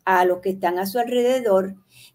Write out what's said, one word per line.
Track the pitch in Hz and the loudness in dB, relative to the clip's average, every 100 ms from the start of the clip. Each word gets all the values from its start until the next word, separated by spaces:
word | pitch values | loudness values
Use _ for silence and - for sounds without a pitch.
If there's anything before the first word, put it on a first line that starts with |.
a | 190 185 180 | 0 2 2
los | 180 | 0
que | 196 | -4
están | 190 175 180 | -2 -2 -2
a | 196 | -4
su | 240 | -4
alrededor, | 240 247 240 262 226 190 190 - _ _ - | -2 0 0 0 2 2 0 -8 _ _ -20